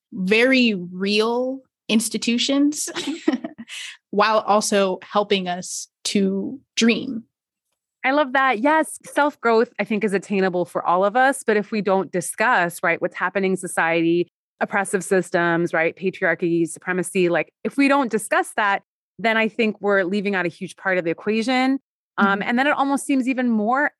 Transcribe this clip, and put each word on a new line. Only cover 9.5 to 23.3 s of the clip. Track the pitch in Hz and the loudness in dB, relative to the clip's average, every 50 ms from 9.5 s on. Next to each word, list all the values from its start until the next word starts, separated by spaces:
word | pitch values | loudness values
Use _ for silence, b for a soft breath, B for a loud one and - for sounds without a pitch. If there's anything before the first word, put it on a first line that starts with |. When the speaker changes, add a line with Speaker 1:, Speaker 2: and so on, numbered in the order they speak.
| 226 226 240 - _ - | 2 2 2 0 _ -6
Speaker 2:
I | 208 | -4
think, | - 226 202 208 | -2 -2 -2 0
is | 214 185 | 0 -2
attainable | 196 - - 208 190 190 190 175 180 175 | -2 -2 -2 0 0 0 2 0 0 -2
for | 170 - 170 - | -2 -4 -4 -2
all | - 170 185 190 | 0 2 2 2
of | 208 202 254 | 2 2 4
us. | 262 269 269 - - | 2 2 2 0 0
But | - 214 208 | 0 0 0
if | 202 - | 0 -2
we | - 214 | -4 -2
don't | 185 202 190 190 180 143 | 0 2 2 0 0 -2
discuss, | - 185 165 - - - 214 233 254 202 175 170 170 - | -4 -6 -6 -4 -4 -2 0 2 2 2 2 0 -2 -2
right, | - 175 165 - | -2 -2 0 0
what's | 170 180 - | -2 -4 -4
happening | - 180 180 - 202 196 190 | -4 -4 -4 -2 0 0 0
in | 190 180 | 0 -2
society, | - 170 - - 175 165 165 170 165 165 170 175 175 - _ _ _ _ _ - | -4 -4 -2 0 0 2 2 2 2 2 2 0 0 -4 _ _ _ _ _ -6
oppressive | - - - 208 190 - - 196 170 | -6 -2 -2 -2 -2 -2 -2 -4 -2
systems, | - 196 185 175 - - 180 170 170 170 170 170 165 - | 0 0 0 0 0 0 0 2 2 2 0 0 0 0
right, | 165 160 165 - | 0 -2 -2 -2
patriarchy, | - 190 190 170 - 190 175 165 165 180 170 165 170 170 156 | -4 -6 -6 -4 -2 0 -2 0 0 0 0 0 0 0 -2
supremacy, | - - - - 180 180 170 - - 196 175 170 | -4 -6 -6 -4 -2 -2 -4 -2 0 0 2 2
like, | 170 156 160 - _ _ - | 2 0 -2 -4 _ _ -10
if | 233 - - | -6 -2 0
we | 277 269 | 2 4
don't | 277 285 277 226 | 4 2 2 0
discuss | - 214 - - 302 339 370 - - | -2 -4 -4 -2 -2 -2 -2 -2 -4
that, | - 214 202 196 202 - _ _ _ _ _ _ - | -2 -2 -2 -2 -2 -6 _ _ _ _ _ _ -4
then | 185 226 220 220 | 0 0 2 2
I | 220 220 | 0 0
think | - - 233 214 208 - | 0 -2 -2 -2 -2 -2
we're | 185 202 202 196 190 | 0 2 2 2 2
leaving | 170 196 208 185 202 202 | 0 -2 -2 -2 -2 -2
out | 185 175 | -2 -2
a | 175 | -4
huge | - - 190 165 - - | -6 -8 -10 -12 -12 -6
part | - 196 185 180 | -4 -2 0 0
of | 165 | 0
the | 170 | -2
equation. | 165 - - 208 220 220 220 240 262 254 262 262 269 269 - _ _ _ _ _ _ - | -4 -4 -4 -2 -2 -2 0 0 0 2 2 2 0 -2 -4 _ _ _ _ _ _ 2
Um, | 196 196 196 202 | 4 4 4 2
Speaker 1:
Mm-hmm. | - - | 0 -2
Speaker 2:
and | 240 240 | 0 0
then | 269 294 | 2 2
it | |
almost | 285 - 269 277 277 269 - | 0 0 0 0 -2 -2 -2
seems | - 285 262 240 | -2 -2 0 0
even | 247 | -2